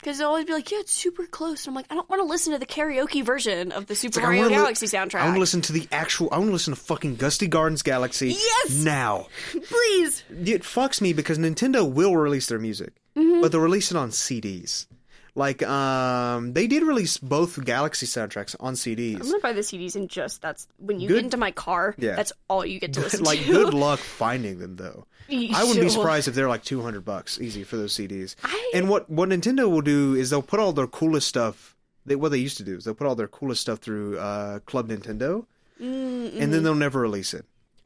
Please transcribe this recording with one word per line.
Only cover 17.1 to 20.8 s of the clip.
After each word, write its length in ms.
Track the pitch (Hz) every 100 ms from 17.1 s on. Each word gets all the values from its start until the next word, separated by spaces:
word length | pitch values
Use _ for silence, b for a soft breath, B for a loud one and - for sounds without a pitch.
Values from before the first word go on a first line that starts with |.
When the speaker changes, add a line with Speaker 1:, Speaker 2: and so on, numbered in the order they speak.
| -
Speaker 2:
both 460 | 135 143 170 175
Galaxy 400 | 127 123 151 151
soundtracks 500 | 117 - 107 104 101 -
on 160 | 127 127
C 180 | -
Ds. 260 | 113 117 110
Speaker 1:
I'm 60 | 254
gonna 120 | 392
buy 120 | 285
the 100 | 214
C 160 | 208 185
Ds 160 | 180 196
and 120 | 190
just, 320 | - 139 -
that's, 240 | 156 147 -
when 200 | _